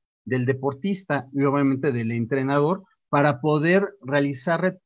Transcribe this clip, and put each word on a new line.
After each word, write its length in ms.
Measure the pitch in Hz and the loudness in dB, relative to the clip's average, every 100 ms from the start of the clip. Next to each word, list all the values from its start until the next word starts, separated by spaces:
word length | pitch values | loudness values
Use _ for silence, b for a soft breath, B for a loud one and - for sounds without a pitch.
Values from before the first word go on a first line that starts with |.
| _ _ | _ _
del 220 | - 127 123 | -6 -2 -2
deportista 840 | 127 135 135 196 196 - 143 127 | -2 -4 -4 -4 -6 -4 -6 -4
y 100 | 139 | -2
obviamente 480 | 139 139 139 131 147 | 0 2 0 0 -2
del 200 | 120 113 | -2 -2
entrenador 720 | 117 110 135 131 143 147 196 b b _ | -2 -2 -2 0 2 2 -2 b b _
para 320 | 143 147 127 | 2 2 2
poder 560 | 151 151 160 185 196 - | 0 0 4 2 2 -8
realizar, 760 | 127 143 143 131 - 165 185 185 | -2 0 0 -2 -2 0 -2 -4